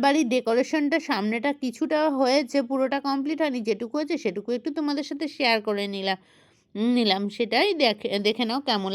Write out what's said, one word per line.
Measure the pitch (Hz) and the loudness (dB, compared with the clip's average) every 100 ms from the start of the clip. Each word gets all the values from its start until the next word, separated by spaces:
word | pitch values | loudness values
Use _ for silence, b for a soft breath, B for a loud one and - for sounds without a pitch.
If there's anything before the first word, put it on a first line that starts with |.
| 277 | 4
বাড়ির | 294 247 | 4 2
ডেকোরেশনটা | 254 233 240 233 311 285 311 320 | 0 2 2 2 0 0 0 0
সামনেটা | 220 214 226 277 285 | -2 -2 0 -2 -2
কিছুটা | 254 220 311 311 311 269 | -4 -4 -2 0 2 2
হয়েছে, | 262 277 262 277 240 | 4 2 2 0 0
পুরোটা | 269 262 277 269 | 0 0 -2 -2
কমপ্লিট | 277 277 311 | -2 -2 -2
হয়নি, | 311 247 220 | -2 0 -2
যেটুকু | 226 233 302 | -2 -4 -4
হয়েছে | 302 339 | -4 -2
সেটুকু | 208 180 202 240 | -4 -4 -4 -4
একটু | 320 294 | -4 -4
তোমাদের | 294 285 285 | -2 -2 -4
সাথে | 285 311 - | -6 -6 0
শেয়ার | 254 226 220 | 2 2 0
করে | 202 202 196 | -2 -2 -2
নিলাম, | 190 190 b b b b b 202 233 247 | -2 -4 b b b b b -2 0 2
নিলাম। | 214 190 202 - | 2 2 -2 -2
সেটাই | 220 226 403 339 | 0 2 2 2
দেখে, | 247 208 - 202 202 | 2 0 -2 0 0
দেখে | 220 233 | 0 -2
নাও | 254 269 | -2 0
কেমন | 214 190 | 0 0